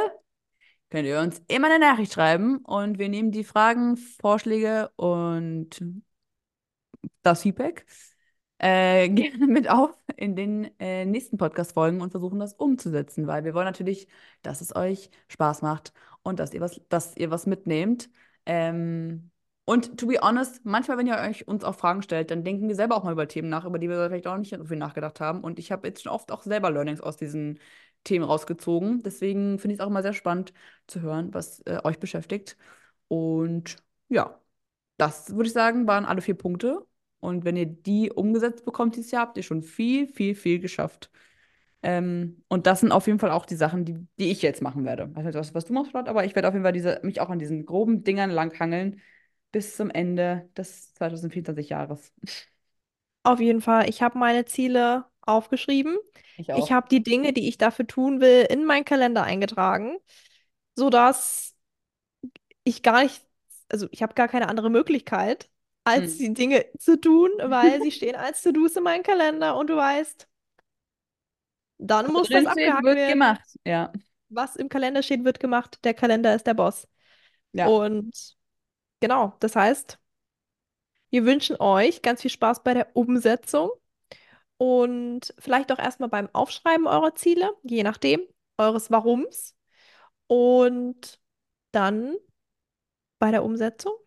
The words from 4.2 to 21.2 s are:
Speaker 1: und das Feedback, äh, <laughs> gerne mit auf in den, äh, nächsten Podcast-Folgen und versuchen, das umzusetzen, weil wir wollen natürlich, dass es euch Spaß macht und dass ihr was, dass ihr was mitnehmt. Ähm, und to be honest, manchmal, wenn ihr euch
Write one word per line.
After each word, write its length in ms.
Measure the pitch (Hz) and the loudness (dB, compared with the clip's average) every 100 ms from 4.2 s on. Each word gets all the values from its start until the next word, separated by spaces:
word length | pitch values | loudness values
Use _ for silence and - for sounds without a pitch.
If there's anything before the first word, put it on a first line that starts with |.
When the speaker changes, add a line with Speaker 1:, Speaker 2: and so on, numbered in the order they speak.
| 208 214 220 220 214 220 214 - | 0 0 0 0 0 -2 -4 -4
Speaker 1:
und 840 | 175 175 170 165 165 160 160 - 175 190 - _ _ _ _ _ _ _ _ - - _ | -2 0 -2 -4 -4 -8 -10 -12 -12 -12 -18 _ _ _ _ _ _ _ _ -16 -16 _
das 180 | 175 170 | 2 2
Feedback, 440 | 202 180 294 - _ - - _ _ _ _ - | 0 -2 -6 -8 _ -20 -20 _ _ _ _ -2
äh, 500 | 185 185 185 185 180 | 2 4 4 4 4
<laughs> 0 | |
gerne 380 | 202 302 254 277 | 2 0 2 2
mit 220 | 320 - | 4 4
auf 220 | 233 302 - - - | 4 2 -2 -16 -8
in 180 | 202 185 | -6 -4
den, 340 | 202 214 214 - | -4 -4 -6 -8
äh, 260 | 185 185 190 | -8 -4 -2
nächsten 320 | 226 - 202 | -4 -4 -4
Podcast-Folgen 640 | 160 - 170 170 160 180 | -2 -2 -4 0 0 0
und 100 | 180 | -4
versuchen, 280 | 185 180 202 | -6 -6 -6
das 140 | 202 | -8
umzusetzen, 720 | - 294 254 175 147 143 - 151 | -4 0 0 -2 -6 -6 -6 -4
weil 160 | 151 | -4
wir 100 | 160 | -4
wollen 120 | 165 190 | -4 -4
natürlich, 420 | 185 185 196 - _ _ _ | -4 -6 -6 -10 _ _ _
dass 200 | - - | -12 -12
es 140 | 175 180 | -8 -4
euch 340 | 185 196 - _ _ | -4 -4 -10 _ _
Spaß 340 | - 151 147 | -2 -2 0
macht 320 | 156 147 - _ _ - | -4 -6 -10 _ _ -12
und 160 | 190 180 | -8 -6
dass 140 | 147 | -6
ihr 80 | - | -6
was, 200 | 175 - - | -8 -10 -4
dass 260 | 170 170 - | -4 -4 -6
ihr 140 | 165 | -6
was 140 | 165 196 | -4 -4
mitnehmt. 640 | 190 175 156 196 240 - _ _ _ - | -4 -2 -2 0 -2 -6 _ _ _ -4
Ähm, 840 | 170 165 170 170 165 165 165 170 _ _ _ - | -2 -2 -4 -4 -6 -8 -12 -16 _ _ _ 0
und 300 | 240 240 - | 0 0 -6
to 80 | 240 | -4
be 120 | 254 | 0
honest, 420 | 202 247 254 - | 2 0 -2 -8
manchmal, 340 | 208 220 262 247 | -4 -2 -2 -2
wenn 80 | 247 | -2
ihr 100 | |
euch 300 | 220 | -2